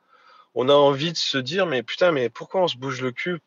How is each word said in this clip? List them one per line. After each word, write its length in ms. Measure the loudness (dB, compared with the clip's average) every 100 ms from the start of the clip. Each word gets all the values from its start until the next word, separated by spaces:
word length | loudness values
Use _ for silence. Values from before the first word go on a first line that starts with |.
| _ _ _ _ _
on 140 | -2 4
a 40 |
envie 380 | 6 6 4 -4
de 60 | -4
se 180 | -4 -4
dire, « 300 | -4 -2 -2
Mais 160 | -2
putain, 300 | -4 0 2
mais 180 | 2 -2
pourquoi 320 | -6 -6 -2
on 60 | -2
se 100 | -2
bouge 240 | -8 -6
le 100 | -6
cul 280 | -6 -8 -8